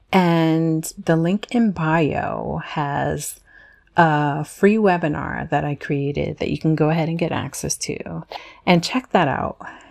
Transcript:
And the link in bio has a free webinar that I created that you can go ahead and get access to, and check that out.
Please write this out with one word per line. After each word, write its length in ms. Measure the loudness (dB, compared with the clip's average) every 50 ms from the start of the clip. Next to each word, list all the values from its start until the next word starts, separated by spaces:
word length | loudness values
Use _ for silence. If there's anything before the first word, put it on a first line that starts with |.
| _ _
And 720 | 2 4 4 4 4 4 4 2 2 2 2 0 0 -2 -4 -6 -10
the 200 | -4 0 0 2
link 360 | 2 2 2 0 -2 -2 -2
in 200 | 0 0 2 2
bio 880 | 0 0 0 0 2 2 2 0 0 -2 -4 -4 -4 -6 -6 -6 -6 -6 -8
has 760 | -6 -4 -4 -4 -2 -2 -2 -2 -2 -4 -4 -6 -10 -14 -16 _ _ -20 -20 -20 -20 -20 _ _ _ 2
a 480 | 4 4 6 4 2 2 0 0 -2 -6
free 320 | -8 -2 2 4 4 4
webinar 720 | 4 4 4 2 2 0 -2 -2 -2 -4 -6 -6 -6 -4 -2
that 140 | -2 0 0
I 100 | -2 -4
created 640 | -6 -4 -4 -2 -2 -2 -2 -2 -2 -4 -4 -4 -4
that 120 | -4 -4
you 80 | -2 0
can 160 | 0 2 2
go 160 | 2 2 2
ahead 180 | 2 0 0 -2
and 100 | -2 -2
get 140 | -2 -2
access 440 | -2 -4 -6 -6 -8 -6 -6 -6 -6 -6
to, 460 | -6 -8 -8 -8 -8 -10 -10 -10 -10 -12 -14 -16 -16 -18 -20 -4 2
and 180 | 2 4 4 2
check 260 | 0 -2 -4 -2 0
that 180 | 0 2 2 2
out. 300 | 0 -2 -4 -6 -8 -10 -14 -18 -18 -20 -20 -20